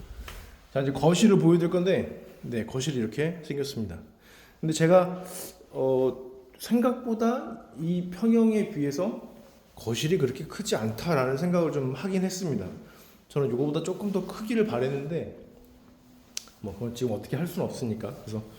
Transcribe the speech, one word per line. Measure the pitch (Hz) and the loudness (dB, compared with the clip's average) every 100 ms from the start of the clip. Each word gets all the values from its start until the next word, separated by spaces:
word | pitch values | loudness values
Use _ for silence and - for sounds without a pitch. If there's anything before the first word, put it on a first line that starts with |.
| - - - - - - - | -16 -16 -14 -14 -18 -20 -6
자, | 135 | -2
이제 | 139 | -2
거실을 | 139 151 175 220 185 | 2 4 6 8 8
보여드릴 | 160 175 165 | 8 6 4
건데, | 180 180 147 - - - - | 2 2 2 0 -8 -18 -16
네, | - 117 104 | -6 -4 -4
거실이 | 135 147 131 | -4 -2 -2
이렇게 | 110 139 156 175 | -2 -2 -2 -4
생겼습니다. | - 139 135 117 101 85 - - - - - - | -8 -6 -4 -4 -8 -8 -14 -20 -20 -20 -20 -6
근데 | 160 | -2
제가, | 156 165 185 180 - - - - - - | 4 8 8 6 -2 -10 -12 -14 -16 -12
어, | 143 131 131 131 123 - - - - | -2 2 4 2 0 -10 -18 -20 -14
생각보다 | - 240 247 240 240 220 233 254 - - - 117 | 0 2 2 0 -4 0 0 0 -6 -14 -16 -8
이 | 165 180 180 | -4 -2 -4
평형에 | - 226 226 226 214 - | -2 4 6 6 4 0
비해서 | 147 143 139 190 240 - - - - _ - | 0 -2 0 -2 -4 -10 -20 -20 -20 _ -10
거실이 | - 117 156 185 | -4 -2 2 2
그렇게 | 131 - | 2 -2
크지 | 151 - - | -10 -8 -2
않다라는 | 160 110 110 170 147 127 135 | -2 -2 -4 0 2 2 0
생각을 | 175 175 160 | 0 2 2
좀 | 143 131 | 0 -2
하긴 | 131 196 190 | -4 -2 -2
했습니다. | 185 - 175 113 90 - - - - - _ | -2 -2 -4 -4 -4 -10 -18 -20 -20 -20 _
저는 | 147 135 | -2 0
이거보다 | 120 147 156 | 0 0 0
조금 | 165 185 202 | -2 -4 -2
더 | 190 180 | -2 -4
크기를 | - - 226 214 | -8 -2 0 2
바랬는데, | 120 131 139 143 165 101 - - - - - - - _ - - - - - | 2 0 -2 -4 -6 -6 -12 -20 -20 -20 -20 -20 -20 _ -20 -16 -16 -16 -14
뭐, | 101 | -12
그건 | 95 117 | -8 -8
지금 | - 123 | -2 -2
어떻게 | 104 - 131 | -2 -4 -4
할 | 175 | -4
수는 | 196 120 | -2 -4
없으니까. | - 120 107 101 - | -4 -4 -4 -6 -10
그래서 | - 110 - | -8 -8 -8